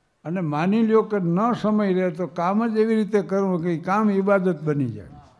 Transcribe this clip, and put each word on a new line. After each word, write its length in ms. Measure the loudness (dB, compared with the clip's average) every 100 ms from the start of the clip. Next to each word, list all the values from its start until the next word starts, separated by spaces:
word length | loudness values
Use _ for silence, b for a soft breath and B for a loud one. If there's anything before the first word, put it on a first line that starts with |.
| _ _
અને 180 | -8 -6
માની 400 | -4 -2 0 2
લ્યો 200 | 4 4
કે 180 | 2 0
ન 340 | 0 2 0
સમય 400 | 0 0 2 2
રહે 180 | 2 0
તો 160 | -2 -6
કામ 460 | -4 -2 0 0
જ 40 | 2
એવી 180 | 2 2
રીતે 260 | 2 0
કરવું 420 | 0 -2 0 0
કે 60 | -2
ઈ 100 | -4
કામ 300 | -2 0 2
ઇબાદત 540 | 2 2 2 2 -2
બની 220 | -2 -2 -2
જાય. 200 | -6 -14 -20 -20 _